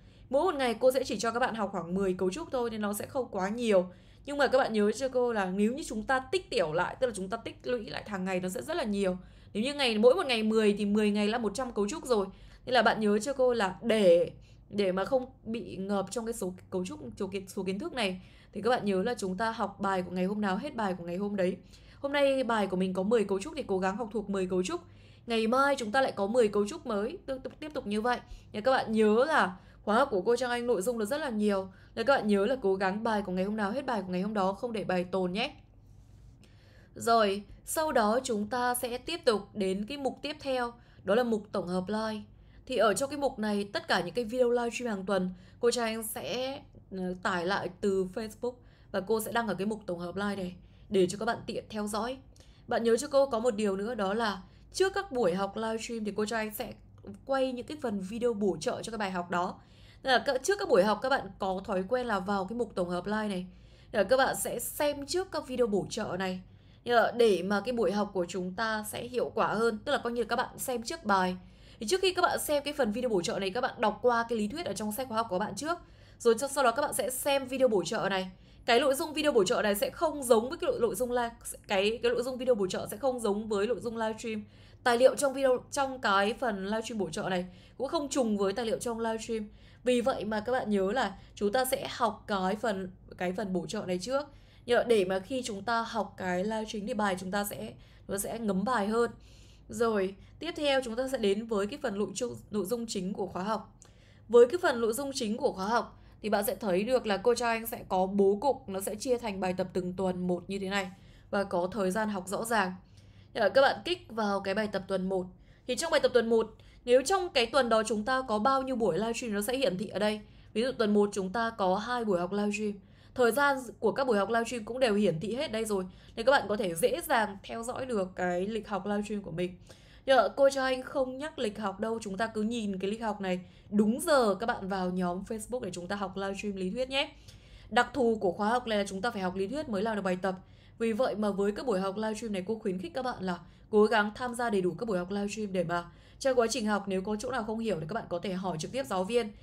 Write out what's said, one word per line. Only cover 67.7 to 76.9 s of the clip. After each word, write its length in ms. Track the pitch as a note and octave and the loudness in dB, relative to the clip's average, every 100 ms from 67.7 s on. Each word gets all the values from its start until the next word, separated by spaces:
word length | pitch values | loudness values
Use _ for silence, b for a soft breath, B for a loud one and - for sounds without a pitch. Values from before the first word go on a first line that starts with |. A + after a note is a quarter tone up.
buổi 180 | A#3+ F3+ | 0 2
học 200 | G#3 G3+ | 2 0
của 120 | F#3+ F3 | -2 -2
chúng 240 | F#3+ F3+ | -4 -6
ta 320 | F#3 A3+ G#3+ G#3+ | -4 -4 -4 -6
sẽ 120 | - A#3+ | -8 -4
hiệu 240 | B3 E3+ - | -2 -2 0
quả 120 | E3 | 0
hơn, 320 | F#3+ A#3 A3 - | 2 0 0 -2
tức 60 | |
là 60 | B3+ | -2
coi 160 | A#3+ | -2
như 80 | A#3+ | -4
là 60 | A3 | -2
các 80 | A#3+ | -2
bạn 240 | - - | -2 -6
xem 240 | - A#3+ | -6 -6
trước 200 | A3+ E4 | -6 -6
bài. 340 | G#3 G3 F#3 F#3 B B B B | 2 2 2 -2 B B B B
Thì 80 | G#3+ | 0
trước 140 | F#4 | 2
khi 120 | F#4+ | 2
các 80 | F4+ | 2
bạn 180 | F4 - | 2 2
xem 240 | - D4 | 0 0
cái 100 | C#4+ | 0
phần 180 | D4 A#3 | 0 0
video 180 | G#3 B3 | 0 0
bổ 120 | G3 | 0
trợ 180 | F#3+ F#3 | 0 -2
này, 100 | F#3+ | -2
các 120 | A3+ | -2
bạn 200 | B3 - | -4 0
đọc 180 | G#3+ G3+ | -2 2
qua 240 | B3 A#3 A#3 | 2 2 0
cái 80 | A#3 | -2
lý 100 | G#3 | -2
thuyết 180 | D4+ E4+ | -4 -6
ở 80 | |
trong 180 | G3 G#3+ | -4 -4
sách 160 | G#3 B3+ | -4 -4
khóa 100 | A3 | -2
học 100 | A3+ | 0
của 100 | F3+ | -2
bạn 160 | G#3 - | -2 -4
trước. 220 | D4+ E4+ B B B B | -4 -4 B B B B
Rồi 160 | A#3 A3+ | 4 4
sau, 100 | C#4 | 2
sau 140 | C#4+ | 2
đó 80 | B3+ | 4
các 100 | A#3 | 4
bạn 120 | - | 0